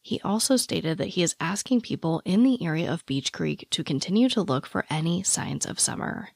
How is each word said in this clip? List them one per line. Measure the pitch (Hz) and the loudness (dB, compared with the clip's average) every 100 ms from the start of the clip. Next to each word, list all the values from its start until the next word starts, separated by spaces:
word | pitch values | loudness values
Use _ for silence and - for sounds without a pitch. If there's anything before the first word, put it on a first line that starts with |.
He | - 208 | -6 -4
also | 170 214 - 254 | -2 0 2 2
stated | - 180 160 160 | 2 -2 -2 -2
that | - | -2
he | - | 0
is | 170 - | 0 0
asking | 165 202 - 247 | -4 -4 0 0
people | - - 165 160 | 0 -4 0 -2
in | - 190 | 2 6
the | 262 247 | 6 4
area | 170 156 170 | 0 0 0
of | 170 | -2
Beech | - 135 - | -2 -2 -2
Creek | - 156 147 - | -2 -4 -4 -4
to | - | -4
continue | 156 135 - 202 254 | -2 -2 2 4 4
to | 226 | 4
look | 165 131 | 0 -2
for | - - - | -2 -6 -2
any | 156 165 175 | 0 0 0
signs | 190 - - 147 | 0 -2 -2 -4
of | - - | -4 0
Summer. | - - - - - | -2 0 -4 -6 -10